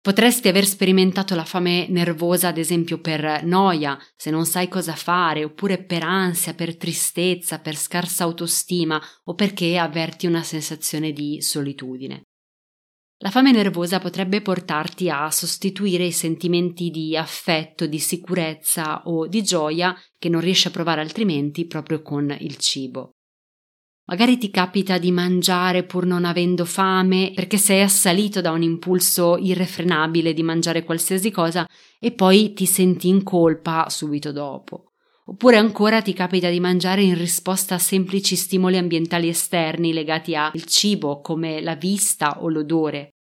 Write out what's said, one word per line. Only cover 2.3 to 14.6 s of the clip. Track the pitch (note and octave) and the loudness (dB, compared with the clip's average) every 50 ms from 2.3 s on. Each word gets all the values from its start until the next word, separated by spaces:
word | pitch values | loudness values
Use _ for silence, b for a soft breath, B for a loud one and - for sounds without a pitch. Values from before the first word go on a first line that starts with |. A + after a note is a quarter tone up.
| F3 F#3 F3+ F3+ | 2 2 0 0
ad | E3 | -2
esempio, | D#3+ E3 D#3+ F3 E3+ E3 E3+ E3 E3 | -2 -2 0 0 0 0 -2 -4 -6
per | E3+ E3+ D#3+ D#3 D#3 D#3 D3+ D3+ D3+ | -4 -4 -4 -2 -2 -2 -2 -2 0
noia, | E3+ F3 F#3+ G3 F#3+ F3 D#3 D3 C#3+ C#3 C3+ B B B | 2 4 4 4 4 2 2 -2 -4 -6 -8 B B B
se | _ - D#3 | _ -6 -2
non | D3+ D#3+ E3 | 0 0 0
sai | E3 - F#3 F3+ F3+ | 0 0 -2 -2 -2
cosa | F3+ F#3+ F3 D#3+ D#3 | -2 -4 -4 -4 -8
fare, | D3 - - F3 F3+ F3+ E3 D#3 D3+ D3+ | -8 -2 0 0 2 2 2 0 -2 -4
oppure | D3+ D3+ - G3 G3+ F#3+ F3 F#3 | -6 -6 -4 -2 -2 -2 -2 -2
per | - F3+ E3+ D#3+ | -4 -4 -4 -2
ansia, | E3 F3+ F#3+ F#3+ F3+ E3+ F3 - - D#3 | 0 0 0 0 0 0 -2 -4 -6 -4
per | - E3+ E3+ E3+ | -6 -6 -8 -6
tristezza, | E3+ - F3 D#3+ - - - - - E3+ F#3 F3+ F3 F3+ - D#3+ D#3 | -8 -8 -6 -4 -2 -4 -4 -2 0 0 0 0 -2 -4 -8 -8 -8
per | D#3 D#3 D#3 | -8 -8 -8
scarsa | D3 - - - F3 F3 F3 - - F3+ | -6 -8 -4 -2 -2 -2 -2 -2 -2 -2
autostima | E3+ E3 E3+ E3+ E3+ - - - - F3+ F3 E3 D#3+ D#3 D#3 B B B B B | -2 -2 -4 -4 -4 -2 -4 -2 -2 -2 0 0 0 0 -2 B B B B B
o | - F3 | -12 -4
perché | F3 G#3 G3 G3 - F3+ E3 E3+ | -2 -2 -2 -2 -2 -2 0 0
avverti | F3 E3+ D#3+ D3+ E3+ D#3+ D#3+ - - - | 0 -2 -2 -2 -4 -6 -6 -8 -4 -2
una | F3 E3+ E3 D#3+ | 0 0 0 -2
sensazione | - - D#3 D3+ - D#3+ D3+ - - - D3+ D#3 D#3 D3 | -4 -8 -8 -6 -8 -10 -8 -8 -6 -4 -4 -4 -4 -4
di | C#3 D3 D3 D3 D3+ D3 | -6 -6 -6 -6 -4 -4
solitudine. | - - D3+ C#3+ C#3 C#3 C#3 C3+ B2+ B2+ B2+ C3+ C3+ C#3 C#3 - _ _ _ _ _ _ _ _ _ _ _ _ _ _ _ _ _ _ _ | -4 -4 -4 -4 -6 -6 -8 -10 -12 -10 -10 -10 -12 -12 -14 -16 _ _ _ _ _ _ _ _ _ _ _ _ _ _ _ _ _ _ _
La | - G3+ | -8 0
fame | G3 B3+ C4 C#4 | 2 6 6 8
nervosa | B3+ A3 G3+ G3+ E3 F3 E3+ F3 F#3 F#3 | 8 6 4 2 0 -2 -2 0 0 -2
potrebbe | F#3 F3+ E3+ - G3 F#3 F#3+ G#3 | -2 -4 -4 -4 -2 0 -2 -2
portarti | G3+ - F#3 F3+ | 0 0 -2 -2